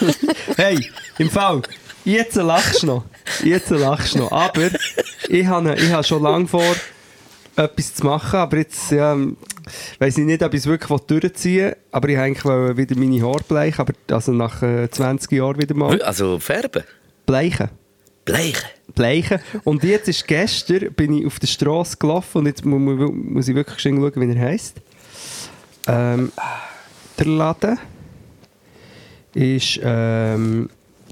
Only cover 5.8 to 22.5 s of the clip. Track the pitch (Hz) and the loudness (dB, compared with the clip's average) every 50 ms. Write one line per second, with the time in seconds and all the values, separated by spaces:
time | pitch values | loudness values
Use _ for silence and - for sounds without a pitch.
5.8 | 160 165 175 156 147 - 170 151 151 147 151 170 180 165 - 175 170 170 175 175 | 2 2 2 2 2 0 0 2 2 2 2 2 2 2 2 2 2 2 2 0
6.8 | - - - - - - - - - - - - - - - - 151 151 - - | -4 -12 -18 -20 -20 -20 -20 -20 -20 -20 -20 -20 -20 -6 -2 0 0 0 0 -4
7.8 | 151 - - - - 139 147 156 - - - 190 175 165 160 160 156 - - - | -6 -6 -4 -2 0 0 0 0 -2 0 0 0 0 2 0 0 -2 -2 -6 -8
8.8 | - - 147 147 147 151 147 143 135 - - - - - - - - - - - | -2 0 2 2 4 2 2 2 0 -2 -4 -8 -12 -16 -16 -16 -16 -16 -16 -14
9.8 | - - - - 135 139 127 156 147 156 160 160 175 151 147 143 127 143 165 160 | -16 -10 -4 0 0 0 2 2 2 2 2 2 2 0 0 0 0 0 0 0
10.8 | - - 147 135 - - 156 156 190 180 - - - 180 180 190 190 202 - - | 0 0 -2 0 0 0 0 2 0 0 -2 -2 0 2 2 2 2 0 -2 -6
11.8 | _ _ - 135 120 143 143 131 135 135 135 - - 143 131 127 127 127 123 123 | _ _ -4 -2 0 2 2 2 2 0 -2 -2 0 0 2 2 2 0 0 0
12.8 | 135 123 135 127 135 131 131 120 117 120 135 156 - - 160 147 147 156 151 - | 0 0 2 2 2 2 2 2 2 2 0 -2 -2 0 0 0 0 0 0 -2
13.8 | 139 - 139 - _ - - 113 - - 123 120 117 113 - - 127 120 120 120 | -2 -2 -4 -6 _ -2 -2 0 0 2 0 2 0 -2 -2 -2 0 0 0 0
14.8 | 120 117 - - 135 127 135 135 - - 147 135 131 135 139 143 147 139 151 143 | -2 -2 -2 -2 0 0 0 -2 -2 0 0 0 0 0 0 -2 -2 -2 0 0
15.8 | 147 143 139 208 - - 95 90 98 92 90 85 - - 147 214 262 262 - - | 2 2 2 0 0 -2 -2 0 0 0 0 -2 -2 -2 -2 -2 -2 -4 -4 -6
16.8 | - - - _ _ _ _ _ _ - 131 131 156 175 175 - 202 - - - | -6 -8 -18 _ _ _ _ _ _ 0 0 2 2 0 0 -2 -4 -4 -6 -12
17.8 | _ _ _ _ _ _ _ _ - - 87 139 165 160 131 - - - - _ | _ _ _ _ _ _ _ _ -6 -2 -2 -2 -2 -2 -4 -6 -8 -10 -16 _
18.8 | _ - - - 123 117 139 165 165 - 202 180 - - - 214 - 156 151 143 | _ -4 0 2 2 4 4 2 2 0 -2 -2 -4 -6 -10 -4 -2 0 0 2
19.8 | 151 180 208 214 - 190 165 - - - 156 156 196 233 - - - - 175 190 | 2 2 2 2 2 0 -2 -2 0 0 0 0 0 0 -2 -2 0 0 0 0
20.8 | 202 - - - 151 147 151 147 - 143 - - - - - - - 151 151 170 | 0 -2 -2 0 0 2 2 0 0 -2 -4 -4 -4 -4 -2 0 0 0 0 0
21.8 | 170 - - - - 151 160 185 180 - - 175 147 147 | -2 -4 -4 -2 0 0 0 0 -2 -2 0 0 0 0